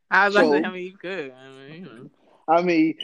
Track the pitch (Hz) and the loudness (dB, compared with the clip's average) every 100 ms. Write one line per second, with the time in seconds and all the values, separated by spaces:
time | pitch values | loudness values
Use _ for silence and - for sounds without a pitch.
0 | - 185 202 202 156 147 - 180 185 196 | -2 2 2 4 4 2 -2 -8 -12 -12
1 | 175 190 139 127 135 135 135 160 170 113 | -12 -10 -10 -14 -20 -20 -20 -20 -20 -20
2 | 139 _ _ _ - 170 180 165 160 147 | -20 _ _ _ 0 2 2 2 2 -2